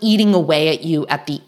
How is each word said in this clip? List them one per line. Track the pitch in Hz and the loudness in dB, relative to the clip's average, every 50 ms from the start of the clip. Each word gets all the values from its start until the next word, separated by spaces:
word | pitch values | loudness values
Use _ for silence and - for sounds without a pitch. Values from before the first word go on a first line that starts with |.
eating | 214 214 214 208 214 208 196 | 0 0 2 2 4 2 2
away | 175 151 156 156 151 156 156 | 2 2 2 0 2 2 0
at | 147 151 156 | -2 -2 -2
you | 165 160 151 143 | -2 -2 -2 -2
at | - 143 143 - | -4 -6 -6 -6
the | 156 143 - - | -8 -10 -10 -6